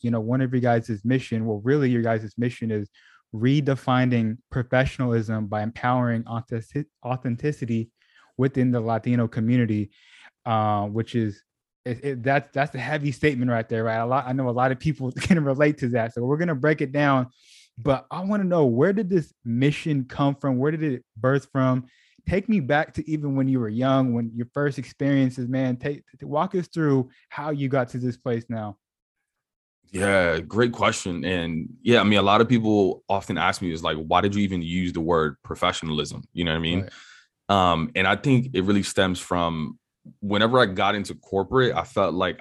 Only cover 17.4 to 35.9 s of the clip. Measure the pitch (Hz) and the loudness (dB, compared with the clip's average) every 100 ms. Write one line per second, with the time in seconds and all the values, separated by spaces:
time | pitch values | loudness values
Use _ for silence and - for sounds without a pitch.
17.4 | _ - _ - 139 131 - 165 196 208 | _ -20 _ -6 0 0 -2 -8 -2 0
18.4 | 185 175 135 113 180 202 180 185 147 _ | 2 2 4 4 2 2 0 -2 -2 _
19.4 | 117 120 143 147 165 143 127 - 143 135 | -4 0 0 0 -2 -4 -4 -2 -2 0
20.4 | 143 123 147 160 156 123 _ 107 127 139 | -2 0 0 -2 -4 -4 _ -2 0 0
21.4 | - 135 131 127 - _ _ _ - 180 | 0 0 2 2 -4 _ _ _ -4 -2
22.4 | 196 208 127 147 160 - 151 151 143 135 | 0 -2 2 0 0 -8 -6 -4 -2 0
23.4 | 135 131 110 113 131 135 131 117 117 117 | 2 0 0 0 2 2 2 0 -4 -6
24.4 | 120 143 143 135 123 - 139 139 131 131 | -8 -4 -4 -4 -12 -4 0 2 2 -2
25.4 | 123 131 131 123 147 147 _ - 143 147 | -4 -2 -2 -2 -6 -8 _ -18 -6 -2
26.4 | 190 185 165 165 151 135 127 _ _ - | -2 -4 -4 0 2 2 0 _ _ -10
27.4 | 147 143 135 139 120 127 123 120 127 117 | -6 -4 0 0 -2 -4 -6 -6 -4 -6
28.4 | 117 113 104 104 _ _ _ _ _ _ | -4 -8 -8 -12 _ _ _ _ _ _
29.4 | _ _ _ _ _ 92 98 98 85 82 | _ _ _ _ _ -4 2 4 2 0
30.4 | 76 101 123 - 101 113 95 87 85 90 | -2 0 0 2 0 0 -6 -4 -2 -2
31.4 | 85 82 - - 107 117 101 101 98 107 | -2 -6 -8 -6 2 4 6 4 6 4
32.4 | 117 117 110 104 95 - - 98 - 82 | 4 2 4 4 2 0 -4 -4 -2 -2
33.4 | 90 98 90 80 85 78 78 90 104 101 | 0 0 -4 -4 -4 -4 0 2 2 0
34.4 | 98 92 82 90 90 82 82 82 78 - | 0 -2 -2 -2 -2 -2 2 2 2 -2
35.4 | - 80 90 - 80 | -12 -2 -2 -2 -4